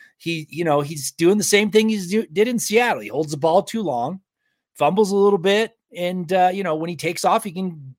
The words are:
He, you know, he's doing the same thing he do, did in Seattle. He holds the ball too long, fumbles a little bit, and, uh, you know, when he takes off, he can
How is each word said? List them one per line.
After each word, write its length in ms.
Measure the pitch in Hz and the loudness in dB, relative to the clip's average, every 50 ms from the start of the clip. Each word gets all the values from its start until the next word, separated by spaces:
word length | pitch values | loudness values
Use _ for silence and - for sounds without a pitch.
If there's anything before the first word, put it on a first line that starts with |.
| - _ _ _ | -20 _ _ _
He, 280 | - 165 170 160 156 - | -8 -6 -6 -6 -8 -10
you 120 | 143 151 175 | -8 -4 0
know, 180 | 165 147 147 | 0 2 0
he's 300 | 147 143 151 147 135 - | 0 -2 -6 -10 -10 -10
doing 280 | - - 165 175 202 214 | -4 0 2 4 4 4
the 40 | 190 | 2
same 280 | - - 202 214 214 | 2 2 2 2 2
thing 180 | 170 214 220 220 | 2 2 2 2
he 160 | 220 208 185 | 0 -2 -4
do, 220 | 170 190 220 226 - | -2 -2 -2 -2 -2
did 200 | 156 185 214 247 | 0 0 0 2
in 120 | 247 226 | 0 -2
Seattle. 420 | - - 208 220 240 240 190 123 | -2 0 2 2 2 2 0 -4
He 60 | 107 98 | -6 -6
holds 240 | - 139 160 147 | -4 -4 -4 -4
the 60 | 156 147 | -4 -2
ball 260 | 143 165 165 190 190 | 0 2 4 2 2
too 180 | - - 226 | 0 -2 -6
long, 380 | 214 165 131 120 120 135 185 190 - _ _ _ _ _ _ _ _ _ _ | -4 -4 -2 -2 -4 -4 -6 -8 -14 _ _ _ _ _ _ _ _ _ _
fumbles 360 | - - - 180 190 220 190 | 0 0 2 2 2 2 2
a 40 | 202 | 4
little 240 | 196 196 202 202 190 | 4 4 4 4 2
bit, 360 | 160 196 196 208 226 - - _ _ _ - 175 | 2 2 2 2 2 -2 -6 _ _ _ -10 -6
and, 340 | 175 175 185 185 175 156 | -6 -4 -4 -6 -4 0
uh, 200 | 190 185 180 185 185 | 2 4 4 2 2
you 80 | 196 | 0
know, 140 | 190 175 156 | -2 -2 -2
when 160 | 156 160 170 | -2 -4 -6
he 40 | 175 | -6
takes 300 | 135 - 165 175 - - | -6 -4 -4 -4 -2 0
off, 180 | 185 185 226 - | 2 2 2 0
he 80 | 208 | -4
can 440 | 160 180 190 185 165 156 139 135 131 | -6 -6 -6 -6 -8 -10 -14 -18 -20